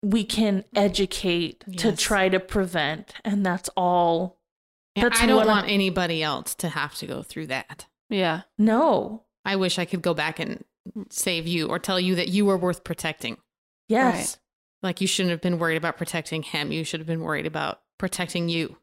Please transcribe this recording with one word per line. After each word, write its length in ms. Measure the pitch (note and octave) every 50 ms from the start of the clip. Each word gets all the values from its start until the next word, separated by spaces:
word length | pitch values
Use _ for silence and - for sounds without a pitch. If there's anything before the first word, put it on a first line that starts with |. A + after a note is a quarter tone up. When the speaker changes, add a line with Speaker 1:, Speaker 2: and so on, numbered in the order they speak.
| -
Speaker 1:
we 200 | G#3 G3 A#3 G#3
can 400 | - - - A3 G#3+ G3 F#3+ - _ -
educate 840 | G3+ G3+ G3+ F#3 - G3 F#3 - - - F#3+ E3+ E3+ F3 D#3 - _ - - F#3 F3+
to 100 | E3+ A3+
Speaker 2:
Yes. 120 | G3 D#3
Speaker 1:
try 280 | - - G#3+ G3+ F#3+ F#3+
to 120 | F#3 F#3+
prevent. 720 | F#3 - - G#3 F#3+ F3+ F3 E3+ D3+ C#3+ D#3 D#3 - _ - - -
And 200 | G#3+ G3+ G3+ G3
that's 240 | F#3 F3 F3+ - - -
all. 640 | - F3+ F3 F3+ F3 F3 E3+ E3+ E3 F3+ F#3 - _ _ _ _ _ _ _ _ _ _ _ _
Speaker 2:
And 100 | G3+ A3
Speaker 1:
That's 180 | A#3+ A#3 A3+ A#3
Speaker 2:
I 40 |
don't 100 | A#3 -
Speaker 1:
what 120 | A3 A3 A3
I 40 | G#3+
Speaker 2:
want 160 | G#3 F#3+ -
anybody 520 | G#3 G3 G3 F#3+ F3 F#3+ F3+ E3+ E3 D#3+ D#3
else 320 | D3+ C#3+ - - - -
to 120 | _ - E3+
have 260 | D3 D3+ C#3+ D3 -
to 100 | - -
go 160 | C#3+ C3+ - E3
through 240 | - - - D#3+
that. 400 | D3+ C3 C3 - _ - _ - _ _ _ _ _
Speaker 3:
Yeah. 320 | A#3 G3 F#3 E3+ D#3+ F3 F#3+ _ _ -
Speaker 1:
No. 640 | G#3 A3 A3 A#3 D4+ D#4+ A#3 - G#2 - G#3+ A3+ _ _ _ _ _
Speaker 2:
I 120 | F#3+ G3
wish 220 | G3 F#3+ F3+ - -
I 80 | F3
could 160 | E3 - F3+ D#3+
go 100 | F3+ E3
back 260 | D3+ D3+ D#3 D#3+ -
and 260 | D#3+ - - - - _ _ _ _ - - - G3 _
save 380 | - - - - F3+ E3 D#3+
you 220 | E3+ F3 E3+ D#3 -
or 100 | - F3
tell 200 | - - F#3+ F#3
you 160 | F3+ F3+ F#3
that 120 | E3+ F3+ F3+
you 160 | F3+ G3+ G#3
were 140 | G3+ G3 F#3
worth 260 | F3 F3+ F3 - _
protecting. 540 | - E3+ - - E3 D#3 _ - A#2+ A2+ - _ _ _ _ _ _ _ _ _ _
Speaker 1:
Yes. 260 | A3 A#3 C4 B3 F3
Speaker 3:
Right. 240 | E3+ - - - _ _ _ _ _ _ _ _ _ - F#3
Speaker 2:
Like, 100 | F3 -
you 60 | F#3
shouldn't 240 | F#3 - - F#3+ F3+
have 100 | E3+ E3
been 180 | - F3+ F3 E3
worried 180 | E3+ E3 D#3+ D#3+
about 180 | D#3+ E3+ D3
protecting 460 | - E3+ - - E3+ D3+ - - D#3+ D3+
him. 300 | - - D#3 D3 D3 D3
You 120 | D#3+ D#3+
should 160 | D#3 - D#3+
have 60 | D#3+
been 160 | D#3+ E3 E3 D#3+
worried 240 | D#3+ D#3 C#3+ D#3
about 340 | D#3+ D#3 D#3 D3+ D3 - - _ _ _ _
protecting 500 | - F#3 - - F3+ E3+ - F3 E3+ E3+
you. 260 | E3 E3 D#3+ - - _